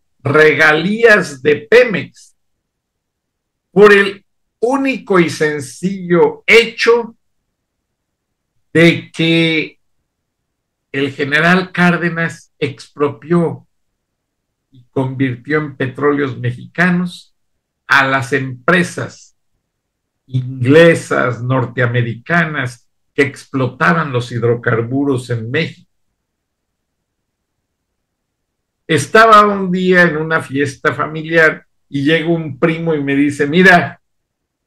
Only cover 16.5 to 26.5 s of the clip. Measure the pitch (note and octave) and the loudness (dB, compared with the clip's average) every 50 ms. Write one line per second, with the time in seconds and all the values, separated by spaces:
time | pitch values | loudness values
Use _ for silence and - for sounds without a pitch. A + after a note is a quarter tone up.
16.5 | - - - - _ - F3 F3+ F3+ F3+ F3+ F3 - - - _ _ _ _ _ | -8 -8 -14 -14 _ -2 0 0 0 -2 -2 -6 -8 -14 -20 _ _ _ _ _
17.5 | _ _ _ _ _ _ _ - C3 C#3 C3+ C3+ C3+ C3+ B2+ B2 C#3+ C3+ C3 C3+ | _ _ _ _ _ _ _ 0 0 0 2 0 0 -2 -2 -2 -4 -4 -4 -6
18.5 | B2 - - - F3 F3+ F3 F3 - C#3 A#2 - - - - _ _ _ _ _ | -10 -6 -2 0 0 0 0 -2 -4 -10 -12 -12 -14 -20 -20 _ _ _ _ _
19.5 | _ _ _ _ _ _ _ _ _ _ _ _ _ _ _ _ B2+ B2+ B2+ B2 | _ _ _ _ _ _ _ _ _ _ _ _ _ _ _ _ -6 -6 -6 -6
20.5 | C3 C3 B2 B2+ C#3+ D#3+ E3+ E3+ D#3+ - - - D3 C#3 C3+ B2+ B2 G#2+ B2 B2 | -8 -4 0 2 6 6 6 6 6 2 -2 -4 -2 -2 -2 -2 -4 -6 -6 -4
21.5 | C3 C3 A#2+ A#2 - B2+ B2 A#2+ A#2+ B2 A#2+ A#2+ G#2 A#2 - - E3 E3+ E3 D#3 | -2 -2 -2 -4 -4 -4 -2 -2 0 -2 -4 -4 -6 -10 -8 -4 -2 -2 -2 -2
22.5 | D3+ C#3+ B2+ B2 B2 - _ _ _ _ _ _ _ - C#3+ C3+ - - - _ | -4 -8 -8 -8 -10 -14 _ _ _ _ _ _ _ -2 -2 -2 -2 -10 -18 _
23.5 | - C3+ C3 A#2+ - - D#3+ F3 F3 E3 D#3 D3 B2+ B2 A#2+ - B2+ A#2 A#2 A#2 | -6 -4 -4 -4 -4 -2 0 0 0 0 -2 -2 -4 -4 -6 -4 -6 -4 -2 -2
24.5 | A#2 A#2 - A#2 A#2 A2 A2+ A#2 C3 C#3 C#3+ C#3+ C3 A#2+ A#2+ - A#2+ A2+ A2 A2+ | -2 -2 -2 -2 -2 -2 -2 -4 -4 -2 -2 -2 -2 -4 -4 -6 -8 -8 -6 -6
25.5 | C3 D#3 F3 F3 - - _ _ _ _ _ _ _ _ _ _ _ _ _ _ | -4 -4 -6 -6 -8 -14 _ _ _ _ _ _ _ _ _ _ _ _ _ _